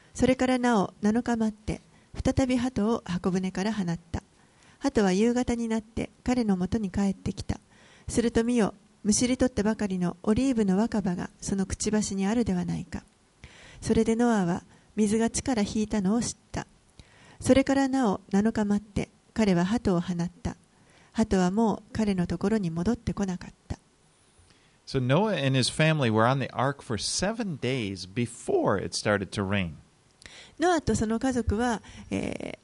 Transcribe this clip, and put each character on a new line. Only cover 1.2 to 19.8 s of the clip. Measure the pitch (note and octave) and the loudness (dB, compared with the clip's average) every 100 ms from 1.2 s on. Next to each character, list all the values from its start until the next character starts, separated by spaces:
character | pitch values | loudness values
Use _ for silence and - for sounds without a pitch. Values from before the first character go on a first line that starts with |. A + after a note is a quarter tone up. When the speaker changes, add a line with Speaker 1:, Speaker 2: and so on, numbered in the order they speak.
Speaker 1:
日 | A#3+ A#3 | 0 0
待 | A3 | -2
っ | |
て、 | G#3+ - E3 - - _ - | -2 -8 -10 -12 -20 _ -4
再 | - C4 | 0 2
び | C4 B3+ | 2 2
鳩 | B3+ A3 G3+ | 0 0 0
を | A#3 | 0
箱 | - F3 G3 | -2 -4 0
舟 | F#3 F#3 | 0 -2
か | F#3 | -2
ら | G3+ | -4
放 | A3 | -2
っ | F3 E3+ - | -4 -4 -6
た。 | - - _ _ _ - _ | -10 -10 _ _ _ -20 _
鳩 | C#4 B3 | -2 2
は | G3 | 4
夕 | F#3 A3+ | 4 2
方 | A#3+ B3+ | 2 0
に | A#3 A3+ | -2 -2
な | A3 | -4
っ | |
て | A3 - - _ | -4 -8 -8 _
彼 | - B3 | -2 0
の | A3 F#3 | 2 0
元 | F3+ A#3 | 0 -2
に | G3 | -2
帰 | G3+ G3 | -2 -2
っ | |
て | F#3+ - | -2 -8
き | - | -8
た。 | - - _ - - - - | -8 -10 _ -20 -20 -20 -6
す | - | -2
る | A#3 | 0
と | A#3 | 0
見 | A3+ B3 | 2 2
よ、 | G3+ - _ _ | 0 -2 _ _
む | G3+ | 0
し | G#3 B3 | 0 0
り | B3+ | 2
取 | B3+ | 0
っ | |
た | - | 0
ば | G#3 A3 | -2 0
か | G#3 | -2
り | F#3 | -2
の | F3 - | -2 -2
オ | - | 0
リ | G#3+ C4+ | 2 2
ー | |
ブ | A#3 | 2
の | G3+ F#3 | 2 2
若 | A#3 A3 | 2 0
葉 | F#3+ | -2
が | F3 - - | -4 -8 -12
そ | - | -6
の | G3 F#3+ | -4 -2
く | - | -4
ち | - | -2
ば | G#3+ | 0
し | G#3 G3 | 0 -2
に | G3 | 0
あ | |
る | A#3+ | 0
で | G#3 | 0
は | F3+ | -2
な | F3 E3 | -2 -6
い | |
か。 | - - - _ _ _ - - - - | -8 -12 -14 _ _ _ -20 -20 -20 -8
そ | - | 0
れ | A3 | 2
で | A3 A3+ | 2 2
ノ | A#3+ G#3+ | 2 2
ア | |
は | F3 F3 - - _ - | 0 -2 -6 -20 _ -2
水 | G#3+ A3 | 0 2
が | A3+ | 0
地 | - | -2
か | - | -2
ら | A#3 | 0
引 | G3+ G#3+ | 0 -2
い | G#3+ | -2
た | G#3+ | 0
の | F#3+ A#3 | 0 0
を | |
知 | - | -2
っ | - _ | -8 _
た。 | - - _ _ - - - - - | -12 -12 _ _ -20 -20 -20 -20 -4
そ | - | 4
れ | C4 | 4
か | C4+ | 4
ら | C4+ C4+ | 2 2
な | C4 A#3 | 2 2
お | F#3 - | 0 0
七 | G3 A3 | 0 2
日 | A3+ | 0
待 | G#3 G#3 | 0 0
っ | G#3+ | -2
て、 | - - _ _ | -10 -10 _ _
彼 | - G#3+ | 0 2
は | F3 | 4
鳩 | F3+ A#3+ | 2 0